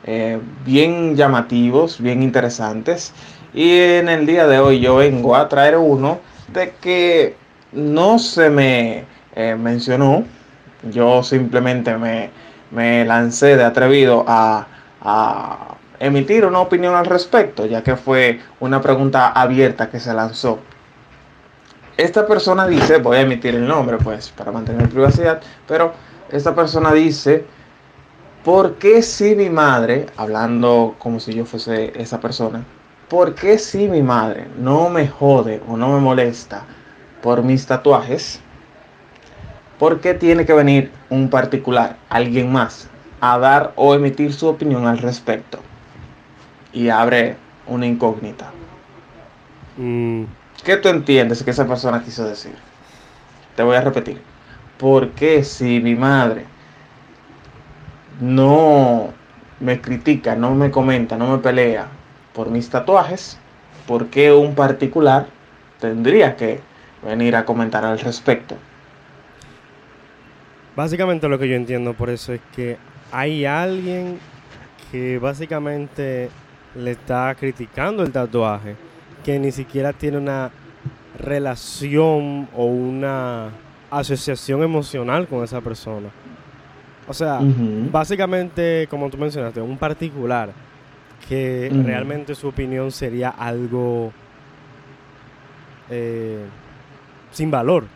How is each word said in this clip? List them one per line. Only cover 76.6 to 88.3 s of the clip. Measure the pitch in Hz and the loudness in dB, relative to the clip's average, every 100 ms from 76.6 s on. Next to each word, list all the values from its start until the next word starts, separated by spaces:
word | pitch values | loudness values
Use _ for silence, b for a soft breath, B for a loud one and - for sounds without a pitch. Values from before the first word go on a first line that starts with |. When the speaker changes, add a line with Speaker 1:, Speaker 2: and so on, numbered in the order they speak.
| _ | _
Speaker 2:
le | 127 123 | -12 -10
está | 120 - 127 131 131 | -10 -6 -4 -4 -6
criticando | 139 127 117 - 165 214 | -8 -8 -14 -8 -6 -4
el | 160 | -6
tatuaje, | 131 120 117 110 104 104 104 - - - - | -4 -4 -2 -4 -4 -10 -18 -20 -20 -20 -14
que | - 139 | -6 -4
ni | 139 | -4
siquiera | 131 131 139 139 | -8 -10 -6 -6
tiene | 139 147 143 | -6 -8 -6
una | 143 135 127 - - - - - - - | -6 -8 -10 -14 -20 -18 -18 -18 -20 -16
relación | 135 143 139 123 - - 143 147 160 151 143 143 135 123 | -8 -6 -6 -10 -14 -12 -4 0 2 0 -4 -10 -10 -4
o | 120 | -4
una | 123 127 131 139 135 127 120 110 107 - - _ | -2 -6 -6 -6 -6 -8 -10 -12 -16 -20 -20 _
asociación | 143 139 135 - 131 - 135 | -8 -6 -6 -6 -8 -6 -4
emocional | 160 156 139 135 120 151 180 | -2 -4 -6 -10 -6 -6 -4
con | 127 | -8
esa | 117 127 | -8 -10
persona. | 113 113 - 107 104 - - - - - - - - _ - | -12 -14 -12 -14 -14 -20 -20 -20 -20 -20 -20 -20 -20 _ -18
O | |
sea, | 139 156 135 | -8 -6 0
Speaker 1:
Ujú. | 139 123 113 107 127 | 0 0 -2 -6 -4
Speaker 2:
básicamente, | 156 156 196 190 | -4 -4 -4 -4